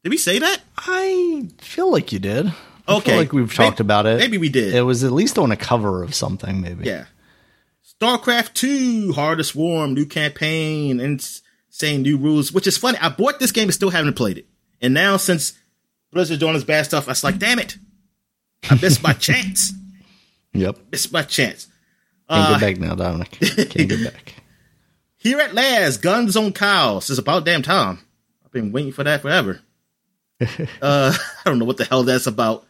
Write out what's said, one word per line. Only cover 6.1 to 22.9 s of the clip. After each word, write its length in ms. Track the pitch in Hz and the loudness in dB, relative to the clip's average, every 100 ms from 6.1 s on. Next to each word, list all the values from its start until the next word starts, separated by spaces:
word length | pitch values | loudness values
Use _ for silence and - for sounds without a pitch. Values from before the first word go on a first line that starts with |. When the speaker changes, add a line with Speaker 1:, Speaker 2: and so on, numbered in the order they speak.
Speaker 2:
something, 460 | - - - - 95 | -4 -4 -6 -4 -4
maybe. 240 | 90 87 113 | -6 -6 -8
Speaker 1:
Yeah. 200 | 87 - _ _ _ _ _ _ _ _ _ | -8 -12 _ _ _ _ _ _ _ _ _
StarCraft 520 | 226 240 247 240 226 - | 0 0 0 -2 -2 -4
two, 580 | 262 277 254 226 202 | -2 0 -2 -2 -2
Heart 260 | 151 151 160 | -2 -2 -2
of 60 | 147 | -4
Swarm, 480 | 143 165 165 147 | -2 -2 0 -2
new 120 | 135 147 | -2 -2
campaign, 920 | 160 151 - 156 160 156 156 143 127 | -2 -4 -4 -4 -2 -2 -2 -2 -2
ins-, 440 | 135 143 - - _ _ _ | -2 -4 -8 -14 _ _ _
insane 320 | - 151 143 | -6 -2 0
new 160 | 135 143 | 0 2
rules, 340 | 147 151 143 | 2 2 2
which 160 | - 196 | 0 0
is 100 | - | 0
funny. 200 | 247 247 | 0 0
I 60 | 165 | -2
bought 320 | - 247 285 | 0 0 0
this 140 | 254 | -2
game 160 | 233 214 | 0 0
and 40 | |
still 160 | - 196 | 0 0
haven't 240 | 170 147 - | 0 -2 0
played 220 | 110 90 | -2 -4
it. 60 | - _ _ _ | -14 _ _ _
And 120 | 127 | 0
now 220 | 139 196 196 | 2 2 2
since 380 | 190 170 - - _ _ _ _ _ | 2 0 -2 -10 _ _ _ _ _
Blizzard's 280 | 165 160 156 | -2 0 0
doing 140 | 160 160 | 0 0
this 100 | 113 | 0
bad 180 | 156 147 | 0 2
stuff, 220 | 147 139 | -2 -2
I 40 | |
was 120 | 131 | -2
like, 140 | 147 190 | -2 0
"Damn 200 | 208 247 | 0 0
it. 180 | - - - _ _ _ _ _ _ _ - | -2 -10 -20 _ _ _ _ _ _ _ 2
I 60 | 131 | 4
missed 200 | 180 135 | 6 2
my 120 | 156 | 2
Speaker 2:
<laughs> 140 | 139 - | 0 0
Speaker 1:
chance." 440 | 247 190 - - - - - _ _ _ _ _ | 0 0 -2 -4 -6 -18 -20 _ _ _ _ _
Speaker 2:
Yep. 240 | 101 92 101 _ | -2 -2 -4 _
Speaker 1:
Missed 220 | - - | -6 -2
my 80 | 170 | -4
chance. 440 | 139 - 117 - - _ _ _ _ _ - | -2 0 -2 -4 -18 _ _ _ _ _ 0
Speaker 2:
Can't 240 | 160 156 147 | 2 4 4
Speaker 1:
Uh, 40 | |
Speaker 2:
get 20 | 107 90 | 2 0
back 40 | |
now, 100 | 82 | -4